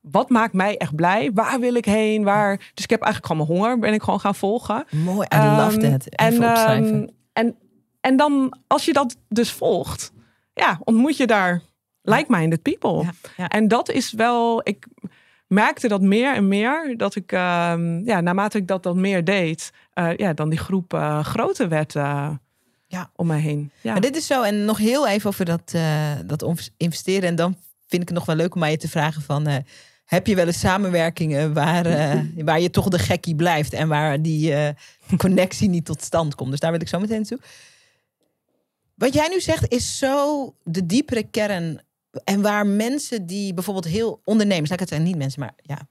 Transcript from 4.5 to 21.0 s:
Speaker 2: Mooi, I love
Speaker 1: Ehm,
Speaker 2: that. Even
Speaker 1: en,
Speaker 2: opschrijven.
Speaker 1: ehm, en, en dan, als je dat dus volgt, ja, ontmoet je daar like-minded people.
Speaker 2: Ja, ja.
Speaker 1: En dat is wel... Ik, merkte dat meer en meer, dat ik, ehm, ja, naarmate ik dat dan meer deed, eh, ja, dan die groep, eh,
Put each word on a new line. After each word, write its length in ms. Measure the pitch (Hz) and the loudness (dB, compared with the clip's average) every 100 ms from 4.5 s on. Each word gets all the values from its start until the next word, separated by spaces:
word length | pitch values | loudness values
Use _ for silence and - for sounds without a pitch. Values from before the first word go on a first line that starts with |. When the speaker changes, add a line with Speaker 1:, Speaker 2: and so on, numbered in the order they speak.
| 240 - 214 330 | -2 -2 -6 -2
Speaker 2:
Mooi, 360 | 151 175 196 - | -2 0 -2 2
I 40 | 214 | 4
love 420 | 214 214 214 214 | 6 4 4 2
Speaker 1:
Ehm, 120 | 226 | 2
Speaker 2:
that. 140 | 131 - | 0 -2
Even 320 | - 226 233 | 0 2 4
Speaker 1:
en, 80 | 233 | 4
Speaker 2:
opschrijven. 420 | 233 220 220 220 | 4 4 4 2
Speaker 1:
ehm, 140 | 214 - _ _ | 0 -4 _ _
en, 220 | - 233 - _ _ _ _ | -2 -2 -2 _ _ _ _
en 160 | 262 269 | 2 4
dan, 400 | 294 277 262 - _ | 4 2 0 -4 _
als 180 | 285 | 0
je 80 | - | 2
dat 220 | 285 247 - _ | 2 0 -6 _
dus 220 | 214 233 | 0 0
volgt, 600 | - - 180 - - - - _ _ _ | 0 0 0 -2 -8 -12 -16 _ _ _
ja, 260 | - - 165 | 0 0 0
ontmoet 340 | - 226 277 285 | 2 4 4 2
je 100 | 240 | 2
daar 340 | 214 185 175 - _ _ _ | 4 2 0 -6 _ _ _
like-minded 600 | - 233 302 196 160 165 | 0 0 2 2 2 0
people. 400 | - 370 220 160 | -2 -2 -2 0
Speaker 2:
Ja, 80 | 170 170 - - | -2 -6 -18 -10
ja. 100 | 180 | -4
Speaker 1:
En 200 | 208 220 | 0 2
dat 220 | 233 - | 2 0
is 200 | - 226 | -4 -4
wel... 500 | 214 226 240 233 226 | -2 0 2 0 0
Ik, 220 | - 208 - - - _ _ _ _ | -4 -8 -12 -18 -20 _ _ _ _
merkte 400 | 190 233 - 247 | 2 2 2 0
dat 140 | 202 | 2
meer 340 | 196 208 262 | 4 4 2
en 120 | 254 196 | 2 2
meer, 460 | 202 226 302 311 226 | 2 0 -2 -4 -4
dat 180 | 202 | -4
ik, 160 | 208 180 | -4 -4
ehm, 720 | 185 180 175 170 170 170 165 | -2 0 2 0 0 -2 -4
ja, 160 | 233 190 | -2 0
naarmate 360 | 175 185 208 214 | 2 0 0 -2
ik 100 | 180 | -2
dat 160 | 190 | -2
dan 180 | 185 180 | -2 0
meer 220 | 196 190 | 0 0
deed, 480 | 170 202 165 160 - _ _ | 2 0 0 -4 -10 _ _
eh, 220 | - 170 175 | -4 -2 0
ja, 160 | 202 | -2
dan 160 | 151 156 | 0 -2
die 100 | 160 | -2
groep, 340 | - 190 180 | -2 -4 -2
eh, 300 | 160 | -4